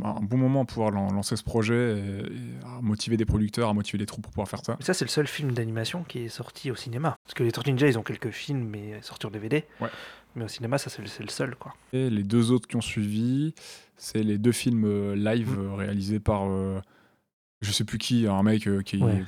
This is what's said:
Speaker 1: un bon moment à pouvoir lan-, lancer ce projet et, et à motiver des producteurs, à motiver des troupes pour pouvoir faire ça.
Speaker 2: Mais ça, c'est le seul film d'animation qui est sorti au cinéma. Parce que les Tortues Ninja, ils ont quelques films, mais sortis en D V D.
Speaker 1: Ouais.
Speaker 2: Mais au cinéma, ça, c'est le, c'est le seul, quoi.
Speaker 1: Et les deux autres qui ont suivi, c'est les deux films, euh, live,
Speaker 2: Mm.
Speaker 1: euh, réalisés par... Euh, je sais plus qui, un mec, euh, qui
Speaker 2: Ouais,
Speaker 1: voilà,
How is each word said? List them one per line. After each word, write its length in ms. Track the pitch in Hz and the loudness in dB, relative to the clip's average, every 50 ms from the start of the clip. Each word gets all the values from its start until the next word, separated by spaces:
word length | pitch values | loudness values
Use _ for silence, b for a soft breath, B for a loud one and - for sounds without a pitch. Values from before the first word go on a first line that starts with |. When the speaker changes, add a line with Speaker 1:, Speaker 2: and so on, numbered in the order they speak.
| 101 | -2
Speaker 1:
un 160 | 107 110 110 | -4 -4 -4
bon 160 | 104 101 123 131 | -2 0 0 2
moment 240 | 131 131 135 139 | 2 4 4 2
à 40 | 127 | 0
pouvoir 260 | - - 117 110 107 | 0 0 0 0 2
lan-, 200 | 101 101 98 98 | 2 2 0 0
lancer 240 | 98 101 98 - 117 | 0 -2 -2 -2 -4
ce 80 | 107 - | -4 -4
projet 540 | - - 113 107 110 117 120 123 120 107 101 | 0 0 2 2 4 2 2 2 2 0 0
et, 220 | 98 98 98 98 | -2 -4 -4 -6
et 460 | - - - 123 120 120 123 127 123 | -6 -8 -8 -10 -10 -10 -12 -12 -12
à 160 | 123 123 123 | -12 -10 -4
motiver 360 | 123 107 104 - - 113 117 110 | 0 0 0 0 0 0 2 2
des 80 | 113 | 2
producteurs, 440 | 101 - 107 107 104 - 117 117 107 | 2 2 2 2 2 2 0 2 2
à 40 | 104 | 2
motiver 240 | 104 101 - - 101 | 2 0 0 -2 -4
des 80 | 104 | -4
troupes 180 | - - - 104 | -4 -6 -10 -12
pour 80 | - | -8
pouvoir 160 | - - 101 - | -6 -4 -4 -4
faire 160 | - 104 - | -6 -6 -4
ça. 120 | - 113 - | -6 -6 -4
Speaker 2:
Mais 60 | - | -2
ça, 80 | - 180 | -2 0
c'est 120 | - 139 | 0 0
le 40 | 117 | 0
seul 160 | - 151 151 - | 0 0 0 0
film 240 | - - 147 135 120 | -2 -4 -2 -2 0
d'animation 500 | 123 113 113 113 113 113 110 - 180 165 - | 0 -2 -2 -2 -2 -2 -2 -4 -6 -8 -8
qui 120 | - 127 | -8 -8
est 100 | 117 113 | -8 -8
sorti 400 | - - 123 - - - - 139 | -8 -10 -12 -12 -12 -8 -6 -6
au 60 | 117 | -6
cinéma. 400 | - - 123 113 123 156 160 123 - _ | -6 -6 -6 -6 -2 -2 -2 -2 -4 _
Parce 100 | - - | -12 -2
que 100 | - 123 | 0 2
les 80 | 117 | 2
Tortues 200 | - - 117 143 | 2 0 0 0
Ninja, 160 | 131 123 147 147 | 4 6 6 6
ils 100 | 120 113 | 6 4
ont 60 | 101 | 0
quelques 260 | - 104 - - 113 | -4 -6 -6 -6 -6
films, 360 | - - - - 143 131 120 110 | -6 -6 -6 -4 -4 -4 -2 -4
mais 300 | 104 104 104 107 107 110 | -6 -8 -8 -10 -12 -12
sortis 240 | - - - - - | -14 -14 -12 -10 -10
en 60 | 107 | -8
D 80 | 98 107 | -8 -6
V 100 | 104 113 | -2 0
D. 140 | 139 165 - - - - | 0 0 0 -4 -6 -6
Speaker 1:
Ouais. 80 | 113 113 B B B B B B B _ - | -6 -6 B B B B B B B _ -8
Speaker 2:
Mais 80 | 120 113 | -8 -8
au 40 | 107 | -8
cinéma, 280 | - - 117 117 135 139 | -6 -6 -4 -2 0 0
ça, 120 | - 127 | -2 -4
c'est 120 | - - | -8 -10
le, 60 | - - | -12 -12
c'est 160 | - - - | -10 -10 -10
le 60 | - | -10
seul, 260 | - - 139 127 - | -6 -4 -4 -4 -6
quoi. 180 | - - - - - _ _ - | -10 -14 -16 -18 -18 _ _ -2
Speaker 1:
Et 160 | 127 131 127 | 0 0 2
les 140 | 110 104 98 | 2 0 2
deux 280 | 98 113 120 117 113 | 4 4 6 6 6
autres 160 | 127 123 - - | 4 4 2 0
qui 80 | - | -2
ont 60 | 120 | -2
suivi, 720 | - - - 113 104 104 107 110 117 123 127 139 151 160 156 B B B B B B B B - | -2 0 -2 0 0 0 0 0 2 2 2 2 0 0 -2 B B B B B B B B -14
c'est 240 | - - - 110 | -14 -4 -2 0
les 160 | 107 107 104 104 | 2 2 2 4
deux 140 | 104 123 | 4 4
films, 320 | 113 - - 127 120 113 107 | 4 4 2 2 2 4 4
euh, 300 | 104 104 101 101 101 101 | 4 2 2 0 0 0
live, 340 | 101 104 107 113 120 110 120 - 101 | 0 2 2 2 2 2 0 -2 -2
Speaker 2:
Mm. 20 | 98 | -2
Speaker 1:
euh, 80 | 98 98 | -4 -4
réalisés 440 | 98 98 101 101 101 95 101 107 107 | -4 -2 -2 -2 -2 0 0 0 0
par... 260 | 104 - 107 101 98 98 | 2 2 2 2 2 0
Euh, 320 | 95 95 95 95 95 95 - b b b b b b b b b _ _ _ _ _ _ | 0 0 0 -2 -2 -4 -6 b b b b b b b b b _ _ _ _ _ _
je 100 | - 101 | -4 -2
sais 140 | 101 - 110 | 0 0 0
plus 120 | 104 - 107 | -2 -2 -4
qui, 300 | - - 127 117 113 104 | 0 2 4 4 6 6
un 160 | 98 95 101 | 4 6 6
mec, 240 | 110 110 107 - 101 | 6 6 4 4 2
euh, 140 | 98 98 | 2 2
qui 160 | 98 - - 98 | 0 0 0 2
Speaker 2:
Ouais, 60 | 127 | 4
Speaker 1:
voilà, 220 | 113 107 98 95 | 4 4 4 0